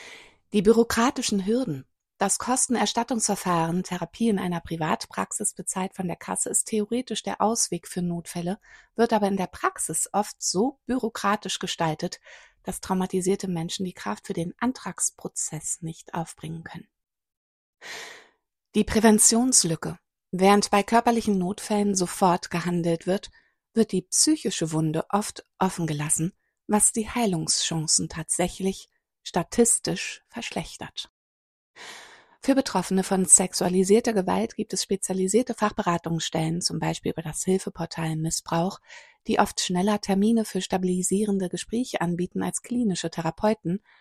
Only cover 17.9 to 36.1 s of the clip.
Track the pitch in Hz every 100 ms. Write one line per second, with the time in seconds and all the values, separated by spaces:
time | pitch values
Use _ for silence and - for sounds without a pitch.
17.9 | - - - - _ _ _ _ 214 202
18.9 | 220 226 214 - 226 254 - 170 160 165
19.9 | - _ _ - 180 190 202 - 202 202
20.9 | 233 240 233 220 196 180 214 - 208 202
21.9 | 190 175 - 185 165 - 170 170 175 170
22.9 | 165 175 196 - - _ _ _ 226 214
23.9 | 185 - - - 311 202 - 160 156 156
24.9 | 156 - 202 - - - - 190 - 160
25.9 | 147 151 - 165 - _ _ - 208 -
26.9 | 233 214 247 220 165 160 - - 160 156
27.9 | - 160 160 - - 180 - 190 190 -
28.9 | _ _ _ - - 170 - 233 - -
29.9 | 185 - - _ 233 - - - - -
30.9 | - - _ _ _ _ _ _ - -
31.9 | - - - _ _ - 269 - 185 -
32.9 | 190 - 190 185 - 185 - 180 185 190
33.9 | 214 240 214 185 185 226 - 214 190 -
34.9 | 196 - 190 185 214 254 220 208 214 185
35.9 | 170 165